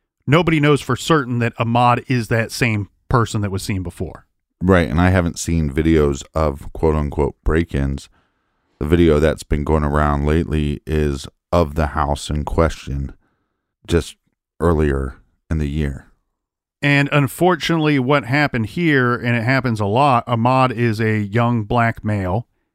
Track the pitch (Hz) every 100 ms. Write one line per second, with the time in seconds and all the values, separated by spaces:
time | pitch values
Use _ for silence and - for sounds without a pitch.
0 | _ _ - 156 170 160 147 143 - 123
1 | - 160 123 120 117 - 117 120 123 120
2 | - 127 107 117 110 - 123 107 101 _
3 | - 123 110 110 104 95 - 95 85 -
4 | 82 - _ _ _ - 90 92 69 73
5 | 90 92 85 - - 82 76 67 78 80
6 | 73 69 - 78 78 71 - - 80 78
7 | 73 73 71 - - 78 85 71 69 69
8 | - _ _ _ _ _ _ - 76 85
9 | 85 73 76 - - 76 73 78 73 73
10 | 76 73 73 78 - 78 73 71 - 78
11 | 73 71 - _ - 87 80 76 76 78
12 | 71 71 - 76 71 - 82 - - 71
13 | 67 - _ _ _ _ _ _ - 82
14 | - - _ _ _ - 85 78 76 67
15 | 67 - _ _ - 80 73 73 73 67
16 | - _ _ _ _ _ _ - 143 143
17 | 143 147 135 - 175 180 - 165 151 143
18 | 123 147 117 143 143 123 107 180 170 139
19 | 123 120 120 120 113 135 127 110 101 110
20 | 143 120 - 117 120 131 127 110 120 107
21 | 110 110 104 110 117 120 104 120 113 -
22 | 107 104 92 101 - _ _